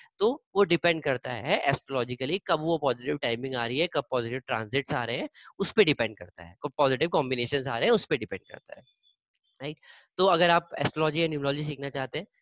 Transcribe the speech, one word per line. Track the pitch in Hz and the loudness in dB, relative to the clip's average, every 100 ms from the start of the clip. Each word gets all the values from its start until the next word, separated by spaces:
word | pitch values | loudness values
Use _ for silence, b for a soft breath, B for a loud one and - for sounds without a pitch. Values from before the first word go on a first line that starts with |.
| B - | B 0
तो | 208 285 _ 196 | 0 0 _ 2
वो | |
डिपेंड | 185 170 175 165 | 4 4 2 0
करता | 147 127 127 | 0 -2 -4
है | 117 131 196 | -6 -2 0
एस्ट्रोलॉजिकली | - 139 - 135 120 123 135 190 | 2 0 -2 -4 -2 -4 -4 -4
कब | - 156 | 0 0
वो | 160 160 | 0 0
पॉजिटिव | 143 123 131 147 | 0 0 -2 -4
टाइमिंग | 127 117 135 127 | -2 -2 -4 -4
आ | 117 | -2
रही | 131 | -2
है, | 175 | -2
कब | 151 - | -2 -2
पॉजिटिव | 127 117 127 | -2 -2 -6
ट्रांजिट्स | - 117 107 131 131 | -4 -6 -2 -4 -2
आ | 139 | -4
रहे | 113 131 | -4 -4
हैं, | 294 B B - | -6 B B -8
उस | 196 | -2
पे | - | 2
डिपेंड | 170 135 113 107 | 4 4 -2 -6
करता | 87 - | -18 -16
है, | 85 92 | -18 -10
कब | 143 - | -8 0
पॉजिटिव | 135 127 170 | 2 2 2
कॉम्बिनेशंस | 175 131 123 120 143 131 | 2 0 -2 -2 -2 -2
आ | 117 | -2
रहे | 185 | 2
हैं, | 226 | 2
उस | - | 0
पे | 135 | -4
डिपेंड | 107 95 _ | -4 -10 _
करता | - - - | -20 -18 -20
है, | - _ _ _ _ _ _ - | -20 _ _ _ _ _ _ -14
राइट? | 139 156 B B B - | -12 -12 B B B 2
तो | 190 | 4
अगर | 165 175 | 6 6
आप | 170 170 - | 4 2 -6
एस्ट्रोलॉजी | 139 156 156 151 | -4 0 0 2
या | 165 | 0
न्यूमरोलॉजी | 151 139 143 | 0 -2 -2
सीखना | 151 135 139 | -4 -6 -6
चाहते | 135 131 147 | -6 -6 -6
हैं, | 202 _ | -10 _